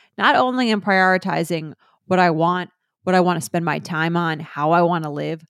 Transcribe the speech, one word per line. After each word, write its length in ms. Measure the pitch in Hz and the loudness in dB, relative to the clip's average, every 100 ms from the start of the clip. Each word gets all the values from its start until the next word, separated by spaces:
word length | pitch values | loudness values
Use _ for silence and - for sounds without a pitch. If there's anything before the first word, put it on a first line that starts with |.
| _ - | _ -2
not 180 | 226 277 | 2 4
only 340 | 254 254 240 | 2 0 0
in 120 | 214 | 0
prioritizing 880 | 180 190 185 185 190 160 165 165 156 - _ _ | 0 2 4 2 0 -4 -2 -4 -8 -16 _ _
what 140 | - 185 | -2 2
I 120 | 180 | 2
want, 380 | 156 165 180 180 _ _ _ | 2 0 0 -6 _ _ _
what 100 | - | 0
I 60 | 185 | 2
wanna 200 | 180 170 | 2 0
spend 240 | - 175 | -2 -4
my 140 | 165 165 | -4 -4
time 360 | - 160 165 | -6 -4 -2
on, 240 | 170 165 156 | -2 -2 -4
how 340 | 160 - 151 | -8 -4 2
I 100 | 170 | 2
wanna 280 | 175 175 156 | 2 0 -6
live, 320 | 147 151 160 160 | -8 -8 -10 -14